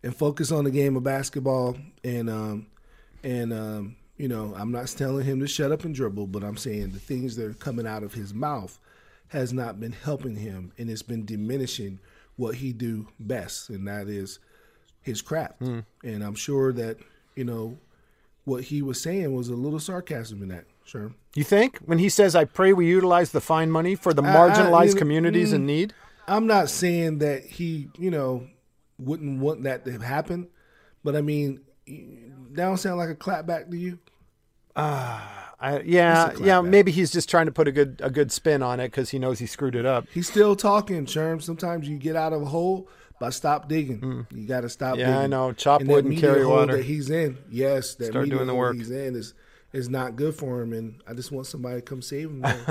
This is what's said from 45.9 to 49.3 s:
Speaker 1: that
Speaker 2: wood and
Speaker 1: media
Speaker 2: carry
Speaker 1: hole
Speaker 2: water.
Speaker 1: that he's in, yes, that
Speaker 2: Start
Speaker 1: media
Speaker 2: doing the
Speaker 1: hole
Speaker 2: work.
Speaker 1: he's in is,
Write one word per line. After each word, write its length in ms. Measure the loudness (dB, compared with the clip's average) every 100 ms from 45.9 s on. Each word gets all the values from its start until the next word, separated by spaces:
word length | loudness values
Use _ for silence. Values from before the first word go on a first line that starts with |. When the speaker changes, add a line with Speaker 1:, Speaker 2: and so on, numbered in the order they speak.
Speaker 1:
that 40 |
Speaker 2:
wood 100 | 4
and 100 | 4
Speaker 1:
media 160 | 4 4
Speaker 2:
carry 120 | 6
Speaker 1:
hole 120 | 6 4
Speaker 2:
water. 200 | 4 2
Speaker 1:
that 80 |
he's 260 | -2 -4 -2
in, 280 | -2 -2 -4 -10
yes, 440 | -2 0 0 -2 -8
that 100 | -4
Speaker 2:
Start 180 | -2
Speaker 1:
media 120 | 0 0
Speaker 2:
doing 80 | 0
the 60 |
Speaker 1:
hole 80 | 0
Speaker 2:
work. 160 | 0 -2
Speaker 1:
he's 140 | -6
in 240 | -6 -6
is, 200 | -6 -10